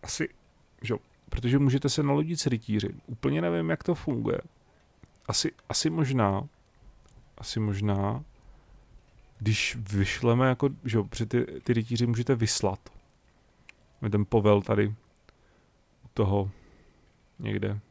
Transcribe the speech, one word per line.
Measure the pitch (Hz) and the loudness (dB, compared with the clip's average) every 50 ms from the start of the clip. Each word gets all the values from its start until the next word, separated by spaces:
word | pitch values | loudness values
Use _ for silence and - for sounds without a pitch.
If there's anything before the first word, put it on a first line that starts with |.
asi, | - - - - 160 - - _ _ _ _ _ _ _ _ _ | -8 -8 -6 -6 -6 -8 -8 _ _ _ _ _ _ _ _ _
že | - 110 117 | -6 -4 -4
jo, | 104 _ _ _ _ _ - | -4 _ _ _ _ _ -6
protože | - 113 117 120 127 135 | -4 -2 2 4 4 6
můžete | 143 139 127 139 - 139 | 6 4 4 2 2 0
se | - - | 0 0
nalodit | 147 143 139 147 151 160 170 156 | 0 2 2 0 0 -2 -2 -2
s | - | 0
rytíři. | 147 127 113 - - 104 104 101 - - - _ | 0 0 -2 -2 -2 -2 0 0 -2 -6 -10 _
Úplně | - 117 - - 135 143 160 | -14 -12 -4 -2 -2 0 0
nevím, | 170 175 170 170 165 165 | 0 0 -2 -2 0 -2
jak | 165 - | -2 -2
to | - - 175 | -2 -4 -4
funguje. | - - - 135 120 113 98 - - - - _ _ _ _ _ _ _ _ _ _ - _ _ - _ | -2 -2 -4 -2 -2 0 -2 -2 -4 -6 -12 _ _ _ _ _ _ _ _ _ _ -20 _ _ -18 _
Asi, | - - - - 156 - - _ _ | -4 -2 0 -2 -2 -6 -8 _ _
asi | - - - 156 | -4 0 0 0
možná, | 165 165 156 127 135 127 110 98 98 98 135 143 _ _ _ _ _ _ - - - _ _ - - - - _ _ - | 0 0 0 0 2 2 4 4 2 0 -4 -8 _ _ _ _ _ _ -20 -20 -20 _ _ -20 -20 -20 -20 _ _ -14
asi | - - - 113 | -12 -6 -4 -2
možná, | 107 104 101 98 104 104 98 98 98 101 113 131 151 - - - _ - - - _ _ - - - _ - - _ _ _ - - - _ - | -2 0 0 0 0 0 0 0 0 -2 -2 -4 -8 -14 -20 -20 _ -20 -20 -20 _ _ -20 -20 -20 _ -20 -20 _ _ _ -20 -20 -20 _ -4
když | 107 107 110 - - - - | 0 0 0 0 0 -4 -4
vyšleme | 120 110 98 104 98 98 92 - - - 120 117 123 131 131 | -6 -8 -4 0 0 0 0 -2 0 2 2 4 4 4 2
jako, | 127 - - 139 - - - | 2 2 0 -2 -2 -2 -6
že | 127 110 | 0 0
jo, | 113 101 | 0 0
protože | - - - 117 | -2 -4 -6 -4
ty, | 107 - 120 123 - - - | -2 0 -2 -2 -2 -6 -10
ty | - - | -2 0
rytíři | 123 117 110 117 120 110 120 | 0 0 0 -2 -2 -2 0
můžete | 117 120 113 120 - 135 | 0 0 -2 0 0 0
vyslat. | 113 113 107 - - - 98 95 - _ - - - _ _ _ _ _ _ _ _ _ _ _ _ _ - _ _ _ _ _ _ | 0 2 0 0 0 0 -2 -2 -4 _ -20 -20 -20 _ _ _ _ _ _ _ _ _ _ _ _ _ -20 _ _ _ _ _ _
Je | - 107 | -4 0
ten | 104 104 104 - | 0 0 0 4
povel | - 113 101 104 104 101 | 2 4 6 6 6 6
tady | 95 - 107 101 104 104 107 - _ _ _ _ _ - _ _ _ _ _ _ _ _ _ _ _ _ _ _ _ | 4 0 0 2 2 0 -2 -8 _ _ _ _ _ -20 _ _ _ _ _ _ _ _ _ _ _ _ _ _ _
u | - _ | -12 _
toho | - 110 95 98 101 98 101 - - - - - - - - _ _ _ _ _ _ _ _ _ _ | 0 2 2 2 0 0 -2 -6 -12 -20 -20 -20 -20 -20 -20 _ _ _ _ _ _ _ _ _ _
někde. | - 107 104 101 101 101 104 104 - _ | -6 -4 -4 -2 -2 -4 -4 -6 -10 _